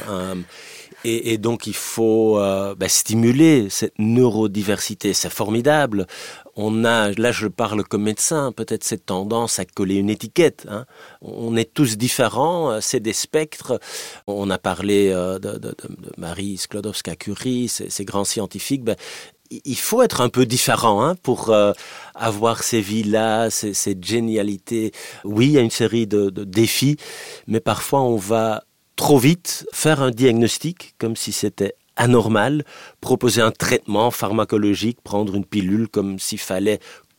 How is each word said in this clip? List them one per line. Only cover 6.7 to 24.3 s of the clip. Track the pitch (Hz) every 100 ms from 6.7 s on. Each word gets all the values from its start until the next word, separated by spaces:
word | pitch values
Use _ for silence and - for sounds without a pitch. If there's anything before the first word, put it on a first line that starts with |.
| 110
a, | 117 117 104
là, | 101 120
je | 113 107
parle | 87 110 104
comme | 95 104
médecin, | 107 107 - 160 139
peut-être | 110 113 110
cette | - 110 -
tendance | 92 101 117 117 -
à |
coller | 90 - 95 98
une | 101
étiquette, | 107 110 - 160 - -
hein. | 104 131 - - -
On | - - 117 113
est | 113
tous | - 135 104
différents, | 123 - 113 107 156 175 151
euh, | 110
c'est | - 127
des | 110
spectres. | - - 156 156 - - 117 - - - - -
On | 101 98
a | 92
parlé, | 98 90 101 101 98
euh, | 92 90 95
de, | 101
de, | 107
de, | - - -
de | - - -
Marie | 85 92 101 95
Sklodowska-Curie, | - 104 104 95 - 85 - 101 127 123 120
ces, | - 101
ces | -
grands | 98 101
scientifiques. | 98 - 98 98 - 135
Ben, | 117 98 - - - _ _
i-, | -
il | - 123
faut | - 226
être | 240 -
un | 123
peu | 123
différent, | 123 123 - 113 117 101
hein, | 139 180
pour, | - 117 110
euh, | 107 104 95 - - -
avoir | - 113 101 113 113
ces | - 117
vies-là, | 98 110 104 107 113 110 113
ces, | - 107
cette | 95 - 95
génialité. | 85 117 113